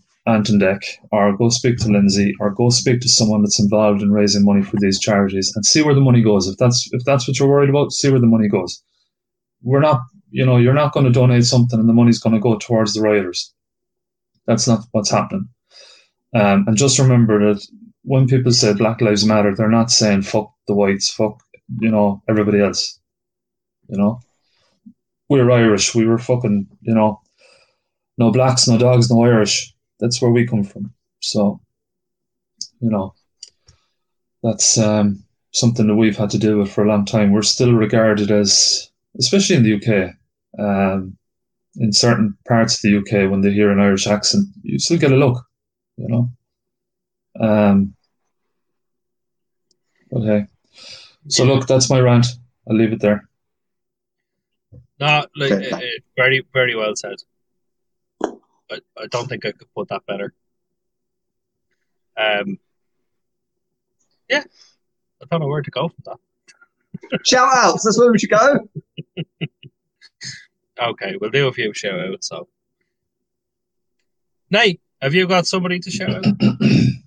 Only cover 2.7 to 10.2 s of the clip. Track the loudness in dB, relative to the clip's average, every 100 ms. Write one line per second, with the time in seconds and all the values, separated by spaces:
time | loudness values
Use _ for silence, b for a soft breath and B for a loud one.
2.7 | 0 0 0 0 0 0 0 0 0 0
3.7 | 2 2 0 0 0 0 2 2 2 0
4.7 | -2 -2 -2 -2 0 0 -2 -6 -4 0
5.7 | 2 2 2 4 4 4 2 -2 -2 0
6.7 | 0 -4 -6 -2 -2 -2 0 2 4 2
7.7 | 2 -2 -2 0 2 4 2 2 -2 -4
8.7 | -12 _ _ _ _ _ _ _ _ -2
9.7 | 0 2 0 -4 _